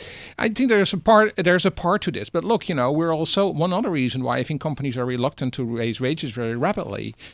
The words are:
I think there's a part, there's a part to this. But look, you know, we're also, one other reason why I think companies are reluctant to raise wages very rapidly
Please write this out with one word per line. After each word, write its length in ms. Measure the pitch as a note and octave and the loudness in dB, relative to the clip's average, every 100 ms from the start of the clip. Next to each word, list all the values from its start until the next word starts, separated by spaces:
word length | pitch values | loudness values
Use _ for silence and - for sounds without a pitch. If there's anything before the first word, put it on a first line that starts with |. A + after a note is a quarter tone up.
| - - - - | -18 -16 -14 -4
I 120 | A#3 | -2
think 200 | G#3+ C4 | 2 4
there's 220 | G#3+ F#3+ | 4 2
a 60 | F#3 | 2
part, 380 | - G#3+ G#3+ - | 6 6 6 2
there's 300 | F3 F3+ F3 | 2 4 2
a 60 | |
part 300 | - E3+ G3+ | 0 0 0
to 100 | F3 | 0
this. 180 | A#2+ G#2+ | -4 -4
But 140 | E3+ | -2
look, 240 | F3 A#3 - | 0 0 0
you 80 | D3+ | 0
know, 160 | B2 | 2
we're 220 | D3+ E3 | 2 2
also, 340 | D#3+ D#3+ G3 G3 | 0 0 2 2
one 240 | D3+ F3+ | 2 0
other 180 | F3+ B3 | 0 0
reason 340 | D#3 B2 C3 | 0 0 0
why 160 | B2 B2+ | -2 -2
I 40 | |
think 160 | B2 D3+ | -2 -4
companies 380 | D#3 C#3 C#3 B2 | -4 -4 -4 -2
are 80 | B2 | -2
reluctant 480 | B2 C3 - C3 | -2 -2 -2 -6
to 100 | - | -4
raise 380 | A#2 A#2 A#2 A2 | -4 -2 -2 -2
wages 300 | B2+ D#3 B2+ | -2 -2 -6
very 260 | A#2 A#2 A#2 | -4 -4 0
rapidly 580 | E3+ G3+ - G2+ A2 - - | -2 -2 -6 -8 -8 -12 -20